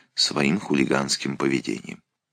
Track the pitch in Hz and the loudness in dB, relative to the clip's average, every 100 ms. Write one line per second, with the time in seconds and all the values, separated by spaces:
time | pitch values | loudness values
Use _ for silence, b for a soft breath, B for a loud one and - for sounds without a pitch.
0 | b - - 78 69 92 - 73 65 67 | b -2 0 2 2 2 0 2 4 2
1 | 69 - 69 69 69 67 - 50 - - | 0 -2 -4 -2 0 0 -2 -6 -8 -16
2 | _ _ _ | _ _ _